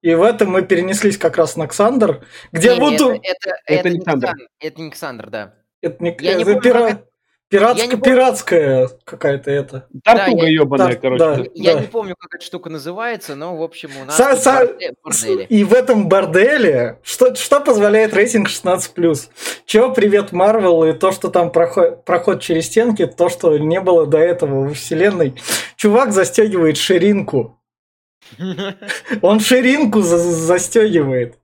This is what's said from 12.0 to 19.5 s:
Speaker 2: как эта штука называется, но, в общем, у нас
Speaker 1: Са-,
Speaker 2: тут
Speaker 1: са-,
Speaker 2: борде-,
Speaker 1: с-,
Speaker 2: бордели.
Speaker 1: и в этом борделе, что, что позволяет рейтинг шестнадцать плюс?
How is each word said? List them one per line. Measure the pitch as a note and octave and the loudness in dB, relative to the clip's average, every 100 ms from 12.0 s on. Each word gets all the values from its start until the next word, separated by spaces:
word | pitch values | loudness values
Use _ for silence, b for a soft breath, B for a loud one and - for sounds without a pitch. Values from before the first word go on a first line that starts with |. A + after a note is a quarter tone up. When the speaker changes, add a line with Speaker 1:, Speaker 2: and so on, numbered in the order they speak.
| G3+ F3+ | -8 -12
Speaker 2:
как | F3+ | -18
эта | F3 | -20
штука | - F3+ E3 | -16 -16 -14
называется, | D#3 C#3 F3+ A#3 A3+ - C#3 | -14 -12 -10 -10 -10 -12 -12
но, | D#3+ E3+ | -10 -10
в | |
общем, | D#3+ - D#3 C#3 | -10 -12 -18 -16
у | |
нас | C3 D3+ | -6 2
Speaker 1:
Са-, | C4 | 2
Speaker 2:
тут | E3+ | 4
Speaker 1:
са-, | - C4+ A#3+ | 2 2 0
Speaker 2:
борде-, | - - - - | -2 -12 -14 -8
Speaker 1:
с-, | - | -6
Speaker 2:
бордели. | - - F#2+ | -4 -4 0
Speaker 1:
и | G#3+ | 0
в | G3 | 4
этом | A#3+ B3+ A3 F3+ | 2 2 0 2
борделе, | F#3+ F3 E3+ A3+ D4 G#3 C3+ A#2+ A#2+ | 0 2 2 2 2 2 0 -2 -8
что, | - - B3+ - | -14 2 2 2
что | - C#4+ | 0 0
позволяет | D4 A3 G#3 G#3+ A3 | 2 2 4 2 2
рейтинг | G3+ A#3 A#3 G3+ | 2 2 2 -2
шестнадцать | - F#3 F#3 - | -4 -2 -2 -4
плюс? | - E3+ D3 - B B | -2 0 -2 -6 B B